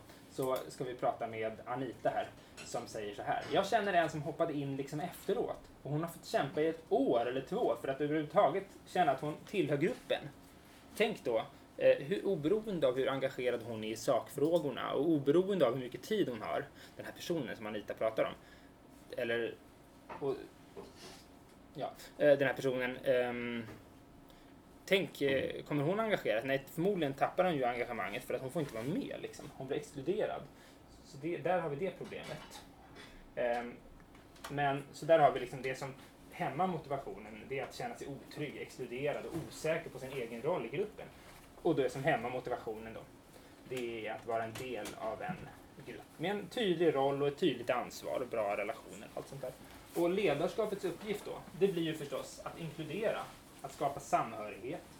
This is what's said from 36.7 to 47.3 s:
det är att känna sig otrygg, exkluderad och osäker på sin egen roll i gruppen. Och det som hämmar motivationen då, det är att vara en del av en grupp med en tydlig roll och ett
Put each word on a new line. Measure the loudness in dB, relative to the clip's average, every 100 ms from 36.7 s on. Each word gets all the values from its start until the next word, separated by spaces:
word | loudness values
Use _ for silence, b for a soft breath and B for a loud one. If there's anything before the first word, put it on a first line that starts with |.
| 0 -4 -4 -4 -10 -12 -14 -6
det | -6
är |
att | -6
känna | -6 -8
sig | -6 -10
otrygg, | -10 -12 -8 -8 -6
exkluderad | -10 -8 -8 -2 -2 -2 -4
och | -6 -8
osäker | -4 0 0 -2
på | -10
sin | -8
egen | -6 -6 -4
roll | -2 -2 -2
i |
gruppen. | -4 -6 -6 -16 B B B B -2
Och | 2
det | 4 2
som | 2
hämmar | 2 2 0
motivationen | -4 -4 -4 -4 -8 -10
då, | -12 -16 -20 -20 B B B -8
det | -6 -4 -4 -6
är |
att | -6 -2
vara | 0
en | 0
del | -4 -6 -6 -6 -6
av | -6 -4
en | -6 -6 -8 -16 -20 -18 -14
grupp | -14 -14 -6
med | -4
en | -4 -4
tydlig | 0 2 4 4
roll | 6 4 4
och |
ett | 0